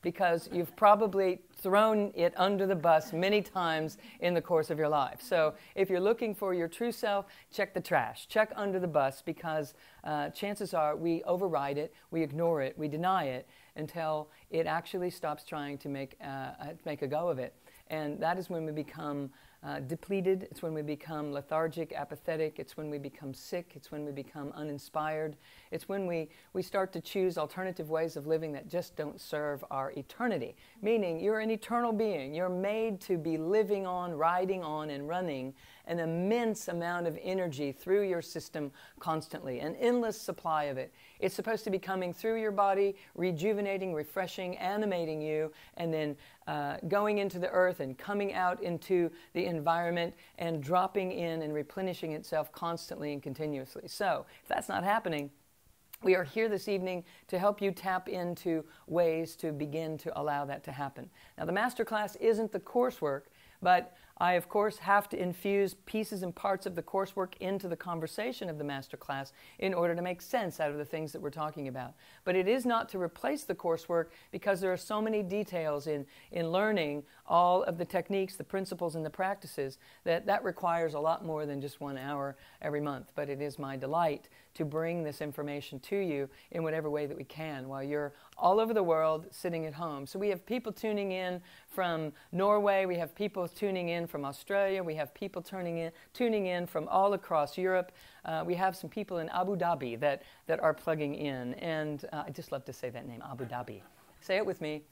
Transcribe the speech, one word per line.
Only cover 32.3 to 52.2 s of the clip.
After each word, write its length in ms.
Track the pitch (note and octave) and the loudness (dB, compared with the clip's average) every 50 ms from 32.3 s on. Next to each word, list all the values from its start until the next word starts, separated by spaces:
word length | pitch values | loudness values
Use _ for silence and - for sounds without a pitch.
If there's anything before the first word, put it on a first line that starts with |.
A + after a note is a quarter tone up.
| D3 | -2
You're 160 | D#3+ F#3 F3+ | -2 0 0
made 520 | F3+ F3+ F#3+ G3+ G#3 A3 A3+ A3+ G#3 F#3 | 0 0 0 0 0 0 0 0 -2 -4
to 160 | - - F#3 E3+ | -2 0 0 0
be 200 | D3+ E3 E3 D#3+ | 2 0 0 0
living 480 | D#3+ E3 G3 G#3+ A3 F#3+ G#3 G3 F#3+ | 2 4 4 4 4 4 2 0 0
on, 280 | F#3 F3+ F3+ F3 F3+ E3+ | -2 -2 -2 -2 -2 0
riding 500 | C#3+ D#3 E3 F3 F3+ F#3 F3+ G3 F#3 F3 | 2 2 4 4 4 2 2 0 -2 -2
on, 260 | D3+ D3+ D#3 D3+ D3+ | -4 -4 -4 -4 -4
and 180 | C#3+ C#3 C#3+ D3 | -6 -6 -4 -4
running 460 | E3+ F3+ F#3 E3+ C#3+ C3 B2+ C3 C3+ - - - - - - - | -4 -2 -2 -2 -2 -4 -6 -6 -8 -12 -20 -20 -20 -20 -8 -6
an 120 | E3+ E3+ | -2 -2
immense 680 | E3 D#3+ E3 E3+ F3+ G3 A3 A#3+ A#3+ A3+ G#3+ - - - | 0 0 0 0 2 2 2 2 2 0 -2 -2 -4 -6
amount 400 | F3 E3+ E3+ E3+ F3 F3 F3 E3+ | -4 -2 -2 0 0 0 0 -2
of 100 | D3+ E3+ | -2 -4
energy 500 | - F#3 F#3 F#3+ F3+ F3 C#3+ B2+ D3 C#3 | -4 -2 -2 0 0 -2 -2 -2 -4 -4
through 360 | C3 - - F3+ F#3+ G3+ G#3 F#3+ | -4 -6 0 2 4 4 4 2
your 140 | F#3 E3+ | 0 -2
system 500 | D#3 - - D#3+ D3+ - - D#3+ D3 C#3 C3+ - - - - - | -4 -6 -8 -10 -10 -8 -6 -6 -6 -6 -8 -12 -20 -20 -18 -8
constantly, 600 | - E3+ D#3+ D#3+ D3+ - - D#3+ - C#3 - - | -2 -2 -2 -2 -2 -6 -10 -8 -6 -4 -4 -4
an 160 | - D3+ - | -4 -6 -4
endless 440 | - - A#3 B3 B3 A#3 A3 G#3 - | 2 2 4 4 4 2 0 -2 -4
supply 460 | - - F3 - - E3+ D#3+ D#3 D3 | -6 -8 -8 -4 -2 0 0 0 0
of 120 | C#3+ C3+ C3 | 0 -2 -4
it. 160 | C3 - - - - - - - | -6 -8 -10 -20 -20 -20 -8 -2
It's 160 | - F#3+ F3+ | -2 -2 -2
supposed 280 | - F#3+ A3 A3+ G#3+ - | -2 -2 -2 -2 -2 0
to 40 | A3 | 0
be 100 | F#3+ F#3+ | -2 -2
coming 340 | - F#3+ F#3+ F#3+ F#3 F3 E3+ | 0 -2 -2 -2 -2 -2 -4
through 280 | - - A3 A3+ A3+ | -2 -2 0 0 2
your 100 | A3 G#3+ | 0 0
body, 440 | G3+ G3 G3+ G3 G3 G3 G3+ G3 G3 - - - - | 2 4 4 4 6 4 4 2 2 -2 -12 -16 -4
rejuvenating, 800 | - E3+ F#3 F3 D3+ E3 G#3+ A3 G3+ G3+ G3+ G3 F#3+ F#3+ F#3+ E3+ | 0 0 0 0 2 2 2 2 2 0 0 0 0 -2 -2 -2
refreshing, 640 | D3+ D3+ - - G3 F#3 F3 - - F#3 F3+ F3+ - | -2 -4 -4 -2 -4 -4 -4 -4 -6 -6 -6 -6 -4
animating 640 | - F3+ G3+ G#3 G#3+ G#3 F#3 F3 E3+ D#3 D#3 D#3 | -2 -2 0 0 0 2 2 0 0 0 -2 -2
you, 300 | D3+ D#3 D#3 D#3 D#3 D#3 D#3 - - - - - | -2 0 0 0 0 -2 -4 -12 -20 -20 -8 -4
and 160 | E3+ E3 D#3+ | -2 0 0
then, 220 | D#3 D3+ D3 C#3+ C#3+ - - - - - - | 0 0 0 -2 -6 -10 -20 -20 -14 -8 -6
uh, 300 | D#3 D3 C#3+ C#3+ C#3+ - - D#3+ | -4 -2 -2 -2 -4 -4 -2 2
going 320 | F#3 G3+ G#3 G#3+ G#3 G#3 | 2 4 4 4 2 2
into 200 | G3+ G3 F3 F3 | 0 0 -2 -2
the 100 | F3 - | -2 2
earth 300 | - F3+ F#3 F3+ F3 - | 4 6 6 6 4 0
and 180 | D3 C3 C3 - | -4 -6 -6 -8
coming 360 | - - G3+ G3+ G3+ G3 F#3+ | -6 -4 -2 0 0 0 0
out 280 | - F#3 F3+ F3+ - | 0 2 0 0 0
into 500 | - F3 E3+ E3 - - F#3+ F3+ E3+ E3 E3+ - - - _ | -2 -2 -4 -4 0 2 4 4 4 2 0 -6 -20 -8 _
the 120 | - F3+ | -2 -2
environment 680 | - E3+ D#3+ D3 E3 E3 E3+ F3 E3+ F3 E3+ E3+ F3 - - - - - - | 0 -2 0 2 2 2 2 2 0 0 0 0 -2 -4 -10 -20 -20 -10 -6
and 240 | - E3+ E3 D#3 | -2 -2 -2 -2
dropping 500 | C3+ C3+ F3 F3+ F#3 F#3+ - G3+ F#3+ F#3 | 0 4 4 4 4 4 2 0 0 0
in 300 | F#3+ - F3 E3+ E3 D#3+ | -2 -2 -2 -2 -2 -2
and 120 | D#3 D3+ D3+ | -2 -2 -2
replenishing 580 | D3+ C#3+ - - F#3+ F#3+ F#3 F3 - - D#3+ | -2 -4 -4 -6 -4 -4 -4 -4 -4 -4 -6
itself 400 | D3+ D#3 | -6 -6